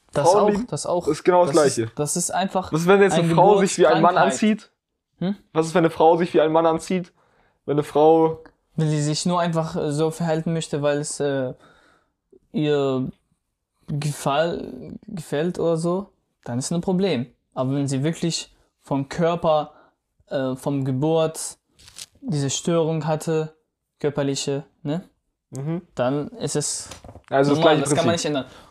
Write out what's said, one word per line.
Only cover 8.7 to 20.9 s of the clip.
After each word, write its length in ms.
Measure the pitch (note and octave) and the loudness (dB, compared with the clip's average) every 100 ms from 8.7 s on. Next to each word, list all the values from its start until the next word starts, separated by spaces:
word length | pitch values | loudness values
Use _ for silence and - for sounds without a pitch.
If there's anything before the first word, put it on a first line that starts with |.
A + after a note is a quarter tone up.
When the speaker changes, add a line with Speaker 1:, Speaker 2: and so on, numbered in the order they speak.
Speaker 1:
Wenn 160 | D#3 D#3 | -4 0
sie 100 | D3+ | 0
sich 220 | D3 D#3 | -2 -2
nur 140 | F3 F3 | -2 -2
einfach, 360 | E3+ E3 D#3+ E3+ | 0 -2 -4 -4
äh, 160 | D3+ | -4
so 180 | D3 D#3+ | -2 -2
verhalten 420 | D#3+ E3 D#3+ E3 | -2 -2 -2 -2
möchte, 300 | E3 - D3+ | -4 -4 -4
weil 160 | D3 D3 | -2 -2
es, 220 | D3+ - | -4 -4
äh, 340 | C#3+ C#3 B2+ - _ _ _ _ _ _ _ _ _ | -4 -2 -4 -10 _ _ _ _ _ _ _ _ _
ihr 560 | - D3+ C#3+ C#3 C3 C3+ - _ _ _ _ _ _ - | -2 0 0 0 -2 -4 -10 _ _ _ _ _ _ -8
gefall-, 840 | D3 D3+ - D3 C#3+ E3+ - - - D#3 - - | -6 -6 -4 -2 0 0 -4 -10 -14 -16 -18 -14
gefällt 520 | D#3+ - C#3+ F3 - | -14 -6 -4 -2 -2
oder 180 | E3 E3 | -2 0
so, 360 | E3+ F#3 G3 _ _ _ | -2 -4 -6 _ _ _
dann 140 | - A#2+ | -8 -6
ist 120 | - | -4
ein 100 | E3+ | -4
Problem. 460 | G3 F3+ F#3+ B2 C3 _ _ | -2 0 0 -2 -6 _ _
Aber 200 | - C3 | -6 -4
wenn 140 | C#3+ C#3 | -2 -2
sie 140 | C3+ | -2
wirklich 500 | D3+ E3 E3 - - _ _ _ | -4 -4 -4 -6 -10 _ _ _
vom 280 | - C#3 C#3 | -6 -6 -4
Körper, 640 | - E3 E3+ E3+ D3+ - _ _ _ _ _ - | -2 -2 0 0 0 -2 _ _ _ _ _ -8
äh, 260 | C#3+ C3 C3 | -4 -4 -4
vom 280 | D3+ C#3 | -4 -4
Geburt 720 | C3+ | -2